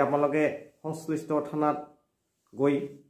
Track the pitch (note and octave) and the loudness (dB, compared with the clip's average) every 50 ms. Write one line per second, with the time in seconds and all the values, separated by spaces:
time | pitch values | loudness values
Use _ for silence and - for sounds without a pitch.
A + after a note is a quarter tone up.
0 | C#3 B2 C#3+ C#3+ D3 C#3+ C#3 D3+ D3+ C#3+ - - - - _ _ - D#3 D#3 - | 4 4 4 2 2 2 2 2 2 2 0 -4 -10 -16 _ _ -10 -10 -8 -8
1 | - - D#3 D3 - - D#3 D3+ D3 - D3+ D3+ D3+ D3+ D3 - - - - _ | -6 -4 -4 -4 -2 -2 -2 -2 -2 -2 -2 0 0 0 0 -2 -6 -14 -18 _
2 | _ _ _ _ _ _ _ _ _ _ - A2 C3+ C#3+ C#3+ C#3 - C#3 - - | _ _ _ _ _ _ _ _ _ _ -2 2 2 2 4 2 -2 -6 -10 -16
3 | - _ | -20 _